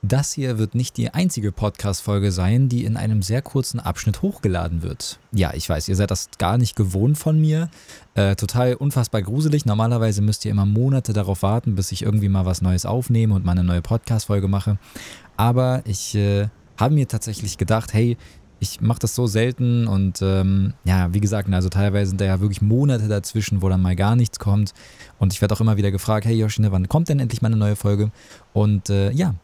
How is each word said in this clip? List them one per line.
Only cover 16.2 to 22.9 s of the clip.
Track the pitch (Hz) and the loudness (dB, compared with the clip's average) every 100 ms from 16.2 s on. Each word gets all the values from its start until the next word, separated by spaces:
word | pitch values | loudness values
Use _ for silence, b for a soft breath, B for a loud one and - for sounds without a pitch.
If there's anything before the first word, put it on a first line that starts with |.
| 101 101 104 - - - | 2 2 -2 -6 -20 -2
habe | 139 151 | 2 2
mir | 131 | 0
tatsächlich | 110 - 107 101 - | -4 -6 -8 -8 -4
gedacht, | 90 113 - | 0 0 0
hey, | 107 120 120 B B B - | 0 0 0 B B B -8
ich | 104 - | -8 -2
mach | 110 117 | -2 0
das | 110 | -2
so | - 123 | 0 0
selten | 107 120 127 123 120 117 | 2 0 0 0 2 2
und, | 98 98 90 | 2 0 0
ähm, | 95 95 95 98 95 - - | 0 2 2 2 0 -2 0
ja, | 92 90 | 2 2
wie | 98 | 0
gesagt, | 104 107 95 | 0 -2 0
also | 92 92 | 0 0
teilweise | 98 101 101 98 | 2 2 2 0
sind | 95 | 0
da | 98 | 0
ja | 92 | 0
wirklich | 104 95 | 0 0
Monate | 104 117 143 | 2 2 2